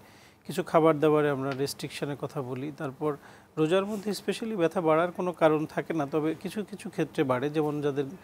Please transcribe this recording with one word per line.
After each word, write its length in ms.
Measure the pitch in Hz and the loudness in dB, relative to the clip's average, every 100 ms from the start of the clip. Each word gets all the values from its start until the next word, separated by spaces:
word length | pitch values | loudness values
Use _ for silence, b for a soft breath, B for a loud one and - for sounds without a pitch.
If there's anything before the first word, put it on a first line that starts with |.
| - b b b - | -10 b b b -10
কিছু 160 | 170 | -6
খাবার 380 | 170 175 160 151 | 2 6 6 6
দাবারে 300 | 156 151 147 | 6 4 4
আমরা 200 | 139 135 131 | 0 -2 -2
রেস্ট্রিকশনের 580 | 139 - 147 - 147 143 | -4 -6 -10 -6 -6 -6
কথা 220 | 143 151 | -6 -6
বলি। 300 | 123 131 143 143 | -8 -8 -8 -8
তারপর 380 | 156 131 151 143 b b b - | -8 -4 -4 -4 b b b 0
রোজার 280 | 156 185 196 | 2 2 0
মধ্যে 280 | 214 196 | -4 -4
স্পেশালি 420 | 190 - 190 226 220 | -4 -4 -4 -4 0
ব্যথা 240 | 165 196 | 0 2
বাড়ার 320 | 160 156 175 | 2 4 2
কোনো 200 | 175 180 | -2 -4
কারণ 340 | 170 165 151 151 | 4 4 4 0
থাকে 280 | - 143 | -4 -4
না, 120 | 165 139 | -2 -2
তবে 280 | 156 151 | -2 -2
কিছু 300 | 156 185 220 | -4 -6 -8
কিছু 260 | 196 196 202 | -10 -10 -8
ক্ষেত্রে 340 | - 151 - | -4 -4 0
বাড়ে, 260 | 147 127 143 | 0 0 0
যেমন 320 | 151 151 147 | -2 -2 -2
যাদের 220 | 147 139 139 185 | -2 -2 -6 -8